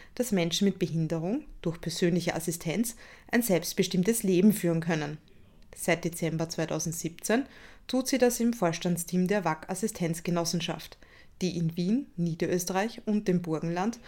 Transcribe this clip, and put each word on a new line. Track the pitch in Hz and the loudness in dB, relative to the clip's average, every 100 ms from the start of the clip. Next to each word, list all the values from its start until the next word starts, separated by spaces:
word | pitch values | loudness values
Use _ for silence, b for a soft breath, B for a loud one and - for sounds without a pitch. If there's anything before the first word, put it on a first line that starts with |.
| B | B
dass | - 240 | -4 0
Menschen | 190 170 165 202 | 2 2 2 2
mit | 190 | 2
Behinderung | 156 160 156 160 175 277 - - | -2 0 -2 -2 -2 -4 -6 -6
durch | 170 165 | -6 -4
persönliche | 165 - 175 175 175 | -8 0 2 2 0
Assistenz | - - 165 170 190 233 - B B B | -2 -4 -4 -2 -2 -2 -4 B B B
ein | 240 | 0
selbstbestimmtes | 240 262 - - 185 180 190 226 | 2 2 2 0 2 2 2 2
Leben | 196 180 208 | 4 6 6
führen | 208 175 165 | 6 2 2
können. | 165 160 147 151 - b b b - - | 2 0 -2 -6 -14 b b b -20 -6
Seit | - 165 170 | 0 0 0
Dezember | 170 165 160 165 | -2 -2 -2 -4
zweitausendsiebzehn | - 156 156 165 160 160 - - 240 277 B B B - | -4 -2 -2 -4 -4 -8 -6 0 0 0 B B B -2
tut | 254 254 | -2 0
sie | 254 | 4
das | 247 240 | 4 4
im | 233 | 0
Vorstandsteam | 233 170 165 175 170 - 180 180 | 2 0 0 0 -2 0 0 2
der | 208 | 2
wag | 170 156 - | 0 -2 -4
Assistenzgenossenschaft, | - 220 - 170 165 - 175 170 170 165 160 - - b b b - | -4 -4 -2 -4 -2 -2 0 0 -2 -4 -8 -10 -20 b b b -4
die | 180 170 | -4 0
in | 165 175 | -2 0
Wien, | 180 254 285 175 | 0 0 -2 -4
Niederösterreich | 170 165 165 175 180 185 226 - | -2 0 0 0 0 0 -2 -4
und | - 208 202 | -2 0 2
dem | 180 | 0
Burgenland | 170 156 170 175 208 - | 0 -2 -2 -2 -2 -4